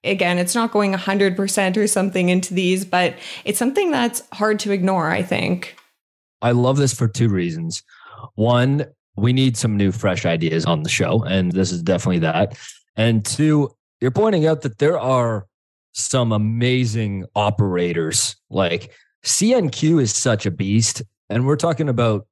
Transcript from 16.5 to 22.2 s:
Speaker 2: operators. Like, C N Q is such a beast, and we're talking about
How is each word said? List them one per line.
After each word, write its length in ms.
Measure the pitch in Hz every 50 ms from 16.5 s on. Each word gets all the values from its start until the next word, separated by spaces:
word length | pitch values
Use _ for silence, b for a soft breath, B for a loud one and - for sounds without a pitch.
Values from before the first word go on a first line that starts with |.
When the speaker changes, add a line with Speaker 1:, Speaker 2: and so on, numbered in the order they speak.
| 113 117 120 127 127 127 127 113 107 117 110 101 101 95 92 - _
Speaker 2:
operators. 1000 | 104 104 104 107 - 104 98 90 87 87 87 85 82 80 78 80 - - - - _ _ _
Like, 420 | - 92 95 87 85 85 - - b b b b b b _
C 300 | - - - 190 220 254
N 160 | 247 185 143
Q 300 | - - - 156 170 156
is 140 | 131 107 -
such 320 | - - 131 113 101 -
a 60 | 98
beast, 500 | 85 - 98 98 101 113 113 - - - - _ _ _ _ _
and 180 | 101 117 127
we're 80 | 135 151
talking 320 | 151 - 170 160 - 160
about 400 | 143 123 117 120 117 107 101